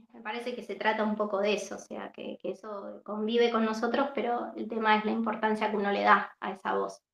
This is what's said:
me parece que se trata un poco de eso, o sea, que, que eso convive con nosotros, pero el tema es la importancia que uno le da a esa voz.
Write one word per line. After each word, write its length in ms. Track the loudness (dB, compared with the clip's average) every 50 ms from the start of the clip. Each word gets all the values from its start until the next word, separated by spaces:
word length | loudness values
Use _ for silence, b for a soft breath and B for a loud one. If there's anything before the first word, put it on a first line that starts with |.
| -20 _ -20
me 100 | -12 -10
parece 320 | -8 -8 -6 -6 -6 -6
que 80 | -6 -8
se 120 | -8 -8
trata 300 | 0 0 2 2 2 2
un 120 | 0 2
poco 240 | 0 0 0 0 0
de 140 | 2 2 2
eso, 220 | 0 -2 -6 -10
o 20 | -12
sea, 340 | -12 -12 -12 -10 -10 -12 -12
que, 260 | -10 -10 -10 -10 -8 -6
que 100 | -8 -8
eso 500 | -8 -10 -10 -10 -10 -10 -12 -14 -12 -10
convive 460 | -8 -4 -2 0 2 4 4 4 4
con 140 | 4 2 2
nosotros, 440 | 2 2 0 0 2 2 2 2 0 0
pero 380 | -2 -2 0 -2 -2 -4 -6 -8
el 120 | -8 -8 -6
tema 280 | -4 0 4 4 4
es 80 | 4 4
la 80 | 2 0
importancia 580 | 0 0 0 0 0 0 0 2 2 0 0
que 60 | 0
uno 160 | 0 0 0 2
le 100 | 4 6
da 340 | 6 6 6 6 0 -8 _
a 120 | -8 -8 -8
esa 220 | -6 -4 -2 -2
voz. 280 | -2 -2 -4 -6 -12 _ _